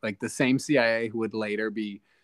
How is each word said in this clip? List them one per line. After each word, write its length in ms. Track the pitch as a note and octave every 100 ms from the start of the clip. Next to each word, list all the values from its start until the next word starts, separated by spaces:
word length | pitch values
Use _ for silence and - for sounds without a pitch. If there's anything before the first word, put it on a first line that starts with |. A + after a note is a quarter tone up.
like, 160 | A2 G2
the 80 | A2+
same 300 | - C3 C3
C 180 | - C#3+
I 80 | A#2
A 220 | A2+ A#2
who 100 | A2+
would 160 | A2
later 360 | A2 G#2+ G#2 A2
be 300 | G#2 G#2+ G2+ _ _